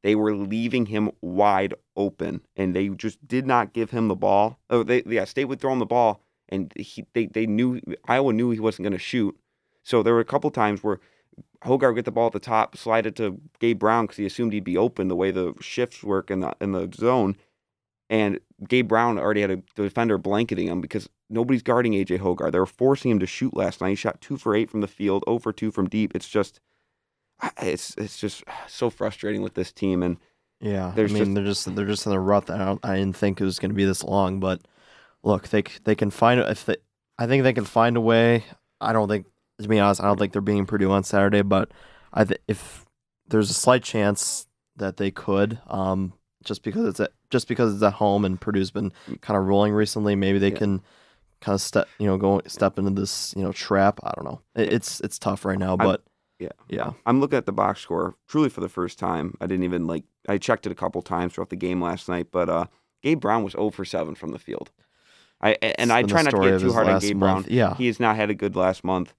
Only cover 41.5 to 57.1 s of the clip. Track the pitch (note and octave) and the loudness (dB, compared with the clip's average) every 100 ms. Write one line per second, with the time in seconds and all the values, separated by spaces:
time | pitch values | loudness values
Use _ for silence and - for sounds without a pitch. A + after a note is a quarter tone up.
41.5 | F#2+ - - - - _ - G#2+ - - | 0 0 -10 -20 -20 _ 0 2 0 -4
42.5 | G#2 - - _ _ _ _ _ A2 G2+ | -6 -8 -20 _ _ _ _ _ 0 2
43.5 | E2 - B2+ - A2 G2+ G2+ - - - | 2 4 4 2 0 0 0 -4 -6 -10
44.5 | _ _ - G2 F2+ G2 - - G2 G#2 | _ _ -8 -8 -2 -4 -4 -2 2 0
45.5 | A#2 - G2+ F#2+ F#2+ F#2 - _ _ - | -2 -8 -4 -2 -2 -4 -8 _ _ -10
46.5 | G#2 A2 G#3 A3+ F3 G#2 _ _ B2 - | -8 -6 -2 -4 -2 -4 _ _ -2 -2
47.5 | A#2+ A#2 G2+ G#2 G2 G#2 G2+ G2 F#2 - | 0 0 4 0 2 2 2 0 -2 -2
48.5 | G2+ F#2+ G2+ G2+ - - - - G#2 F#2+ | -2 -2 -4 -6 -8 -16 -14 -2 0 4
49.5 | G2+ G#2 G#2 G#2 A2 G#2 G2+ G2 G2 G2 | 4 4 2 0 0 0 2 2 4 2
50.5 | - G#2 F#2+ _ _ _ _ _ _ - | 2 0 -2 _ _ _ _ _ _ -2
51.5 | G2 - G#2 - - G#2 F#2+ G2 G2 - | -2 0 -2 -2 -2 0 2 2 2 -2
52.5 | - G2 - G2 G2 G2 - - G2 F#2+ | -2 0 0 -2 0 -2 -4 -6 -4 -6
53.5 | - - G2 G2 - - - - - _ | -6 -2 2 2 2 -10 -8 -10 -12 _
54.5 | - A2 A#2 - - - - G2+ G2+ G2 | -2 0 0 -2 -8 -8 -4 -4 -2 -2
55.5 | F#2+ F#2 F#2 G2 F#2 _ _ _ _ F2+ | -2 0 2 2 0 _ _ _ _ -14
56.5 | - - - A2+ A#2 A#2 | -14 -10 -6 -6 -6 0